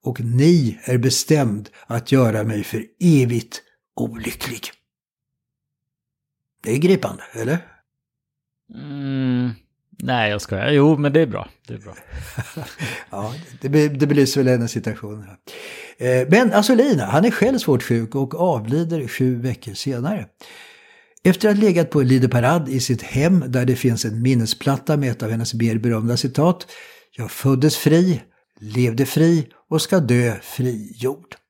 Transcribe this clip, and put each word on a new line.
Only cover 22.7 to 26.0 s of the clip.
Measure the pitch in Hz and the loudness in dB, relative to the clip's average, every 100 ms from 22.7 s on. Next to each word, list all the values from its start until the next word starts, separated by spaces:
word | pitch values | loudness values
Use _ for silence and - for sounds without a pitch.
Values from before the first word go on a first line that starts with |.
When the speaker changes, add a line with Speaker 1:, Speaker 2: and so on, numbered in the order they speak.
Speaker 1:
i | 131 | -4
sitt | 123 117 | -2 -4
hem, | - 131 160 185 127 | -4 -2 2 2 2
där | 127 | -2
det | 123 127 | 0 0
finns | 127 113 | 0 0
en | 117 113 | -4 -2
minnesplatta | 123 127 113 - 139 135 - 147 | 2 2 0 -2 -2 -2 0 -2
med | 135 | 0
ett | 117 | -4
av | 113 | -4
hennes | 113 117 | -4 -4
mer | 117 117 113 | -2 0 0
berömda | 120 113 | 0 0